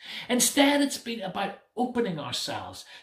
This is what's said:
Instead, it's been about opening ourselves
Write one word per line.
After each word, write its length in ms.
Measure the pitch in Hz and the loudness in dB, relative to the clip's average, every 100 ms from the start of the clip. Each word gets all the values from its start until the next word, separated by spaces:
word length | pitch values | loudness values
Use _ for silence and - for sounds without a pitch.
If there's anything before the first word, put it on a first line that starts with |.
| - - - | -14 -12 -2
Instead, 540 | 240 - 294 277 285 | 2 4 6 6 6
it's 160 | 285 - | 2 0
been 240 | 240 226 | -8 -6
about 380 | 190 202 190 - _ - | -6 -4 -4 -6 _ -4
opening 420 | 233 240 208 156 | -2 0 0 -2
ourselves 640 | 120 113 - 87 92 92 - - | -4 -6 -4 -6 -8 -14 -18 -20